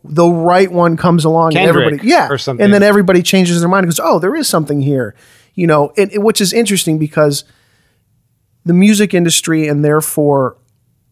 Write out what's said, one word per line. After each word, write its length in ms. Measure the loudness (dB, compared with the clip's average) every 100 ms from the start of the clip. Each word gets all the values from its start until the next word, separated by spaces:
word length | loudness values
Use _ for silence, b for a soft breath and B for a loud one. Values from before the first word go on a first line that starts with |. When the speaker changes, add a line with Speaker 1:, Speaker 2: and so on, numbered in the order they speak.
Speaker 1:
the 240 | -6 0 2
right 440 | 2 2 2 2
one 260 | 0 0 0
comes 260 | 0 2 2
along 300 | 0 0 2
and 100 | 2
Speaker 2:
Kendrick 200 | 2 0
Speaker 1:
everybody, 240 | -2 0
yeah. 180 | 0 0
Speaker 2:
or 80 | -4
something. 240 | -6 0
Speaker 1:
And 100 | 2
then 80 | 4
everybody 380 | 4 4 2 2
changes 380 | 2 0 0 0
their 100 | 0
mind 140 | 0 0
and 60 |
goes, 80 | -2
"Oh, 140 | -2 0
there 160 | -2 -4
is 120 | -2
something 340 | -4 -2 -2
here." 320 | -2 -2 -4 b b b b
You 140 | -4 0
know, 240 | 0 0 -2
and, 140 | -2
and 120 | -2
which 180 | -2 -2
is 120 | -2
interesting 440 | -2 -2 -2 -2 -4
because 460 | -2 0 0 -2 -10 _ _ _ _ _ _ _ _ _ _ _ -2
the 80 |
music 400 | 2 2 2 0
industry 540 | 0 0 -2 -2 -2 -2
and 160 | 0 0
therefore 720 | 0 -2 -2 0 0 -2 -6 _ _ _ _ _